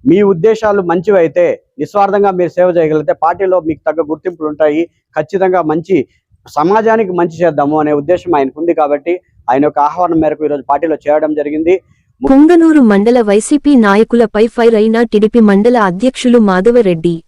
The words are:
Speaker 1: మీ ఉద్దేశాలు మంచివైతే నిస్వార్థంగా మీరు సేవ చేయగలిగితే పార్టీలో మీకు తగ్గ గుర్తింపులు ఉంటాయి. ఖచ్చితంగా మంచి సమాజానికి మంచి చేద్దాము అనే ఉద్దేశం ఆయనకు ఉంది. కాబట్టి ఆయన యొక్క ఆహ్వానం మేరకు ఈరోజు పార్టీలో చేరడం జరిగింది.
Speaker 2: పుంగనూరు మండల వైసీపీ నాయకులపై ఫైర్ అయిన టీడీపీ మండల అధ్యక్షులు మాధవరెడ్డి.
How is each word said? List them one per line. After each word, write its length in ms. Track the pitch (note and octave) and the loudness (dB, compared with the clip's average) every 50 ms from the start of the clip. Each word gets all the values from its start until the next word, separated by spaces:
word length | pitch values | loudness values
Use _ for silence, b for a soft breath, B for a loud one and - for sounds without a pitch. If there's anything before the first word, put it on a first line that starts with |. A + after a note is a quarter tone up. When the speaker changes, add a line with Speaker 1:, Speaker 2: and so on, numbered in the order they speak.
| - | 2
Speaker 1:
మీ 160 | B2+ E3 G3 | 2 2 2
ఉద్దేశాలు 600 | G#3 G3 G3 D#3+ E3 A3 A3 A3 A3 G#3+ G3+ G3+ | 2 0 0 0 0 0 0 0 -2 -2 -2 -2
మంచివైతే 800 | F#3 F3 E3+ F#3 E3+ G#3+ G3+ F#3 E3 D#3 C#3 F3 F3 D#3 A2+ - _ _ _ - | -2 -2 -4 -2 -2 0 0 2 0 0 0 -2 -2 -2 -2 -6 _ _ _ -10
నిస్వార్థంగా 520 | D3+ - - G#3 G3+ G3 F#3+ G3+ G3+ G3+ | -10 -6 -2 -2 -2 0 0 0 0 0
మీరు 180 | F#3+ F3+ F3+ D#3+ | 0 -2 -4 -4
సేవ 200 | - F3+ F3+ F#3 | -2 -2 -2 0
చేయగలిగితే 440 | E3+ F3 D#3+ D3+ D#3 D#3 D3+ D#3 E3+ | 0 0 0 0 -2 -2 -2 -4 -4
పార్టీలో 460 | _ - E3 F3+ - G3 F#3 F#3 F3+ | _ -2 -4 -2 -2 -2 -2 -2 -2
మీకు 220 | D#3+ D#3+ D#3 - _ | -2 -4 -8 -4 _
తగ్గ 140 | D#3+ D#3 E3 | -6 -4 -4
గుర్తింపులు 460 | D#3+ D3 D#3 D3+ _ F#3 F3 D#3+ D#3 | -6 -6 -8 -8 _ -12 -10 -8 -10
ఉంటాయి. 380 | D3+ D3+ D3 D#3 D3+ D3 D#3 E3+ | -10 -2 -2 -2 0 0 -2 -6
ఖచ్చితంగా 760 | E3 _ _ _ _ _ D#3 D3+ _ - F#3+ F#3+ F#3+ F#3 F3+ | -6 _ _ _ _ _ -8 -8 _ -4 -2 0 0 0 -2
మంచి 460 | D#3+ D3+ D3+ E3+ E3 - F#3+ D3+ A#2 _ _ _ _ _ _ _ _ | -2 -2 -4 -4 -2 -2 -2 -2 -2 _ _ _ _ _ _ _ _
సమాజానికి 640 | - - C#3+ D3+ F3 G3+ A3 G#3+ A3+ A3 A3+ A3 F#3 | -10 -6 -2 -2 0 0 0 2 0 0 0 -2 -4
మంచి 340 | F3+ F3 F3 E3+ E3 D#3+ F3 | -2 -4 -4 -4 -4 -2 -2
చేద్దాము 340 | E3 D3+ C#3+ C#3+ C#3+ D3+ D3+ | -2 0 -2 -2 -2 -2 -2
అనే 140 | D3 D3+ D3 | 0 0 -2
ఉద్దేశం 420 | D3 C#3+ C#3+ F3+ F3 - F3+ E3 | -2 0 -2 -2 -2 -2 -2 -2
ఆయనకు 240 | C#3+ C#3 C3 - D3+ | -2 -2 -2 -6 -6
ఉంది. 140 | E3+ E3+ E3 | -4 -4 -2
కాబట్టి 480 | D#3+ D3+ C#3+ D3 D3 C#3+ E3+ F3 F3+ _ _ _ _ _ - | -2 -2 -2 -2 -4 _ -6 -6 -6 _ _ _ _ _ -2
ఆయన 140 | B2 C3+ D3 | -2 0 0
యొక్క 160 | D3 D3 D3 | -2 0 -2
ఆహ్వానం 400 | C#3+ D3 D#3 F3 F3+ E3 E3+ D#3+ | -2 -2 -2 -2 -4 -2 -2 -2
మేరకు 260 | D#3 D3+ D3 C#3+ D#3 | -2 -2 -4 -4 -4
ఈరోజు 180 | C#3+ D3 C#3+ B2 - | -6 -6 -6 -4 -4
పార్టీలో 260 | C#3 C#3+ E3 D#3+ D3+ | -4 -4 -2 -4 -4
చేరడం 380 | C#3+ _ D3 D3 D#3 D#3 D3+ D3+ | -4 _ -2 -2 0 0 -2 -4
జరిగింది. 480 | D3+ C#3+ D3 D3+ D#3 D#3+ E3 F#3 F#3 _ _ _ _ _ _ _ _ A#3+ C#4 | -4 -4 -4 -4 -4 -2 -2 -2 -2 _ _ _ _ _ _ _ _ 0 2
Speaker 2:
పుంగనూరు 500 | C4+ C4+ D4+ D#4+ F4 E4+ E4 D#4+ D#4 D4+ | 4 4 6 6 4 4 4 4 4 4
మండల 420 | B3+ G#3+ G3+ G3 G3+ A#3 B3 B3+ | 4 4 2 2 2 2 2 2
వైసీపీ 540 | A3+ G#3 G3 G#3+ - - D4+ C#4+ - C#4+ D4 | 2 2 0 0 0 0 -4 0 2 2 2
నాయకులపై 720 | B3 A3 G3+ G3 G#3 A3+ - - A#3 A#3 G#3+ - G#3 A3+ | 4 4 4 2 2 0 0 2 0 0 0 2 0 0
ఫైర్ 280 | A#3 _ - A#3 A#3 A3+ | 0 _ 0 2 2 2
అయిన 280 | G#3 G#3+ A3 A3 A3+ A#3+ | 2 0 0 0 0 -2
టీడీపీ 360 | A#3 - G#3 G#3 G#3+ - A#3+ | 0 0 0 0 2 2 4
మండల 380 | A3 G#3 G3 G3 G#3+ B3 B3 | 4 4 4 4 2 2 2
అధ్యక్షులు 600 | A#3+ G#3 F#3+ F3 F#3+ A#3 C4 - - - B3 A#3+ | 2 0 0 -2 -2 -4 -4 -4 -2 0 2 2
మాధవరెడ్డి. 880 | A#3+ G#3+ G3+ F#3 F3+ F#3+ A#3 A#3+ B3 A#3 F#3 F3 D#3+ D#3+ F3 E3+ E3 _ | 4 2 2 0 2 0 2 2 2 2 2 -2 0 -2 -4 -4 -4 _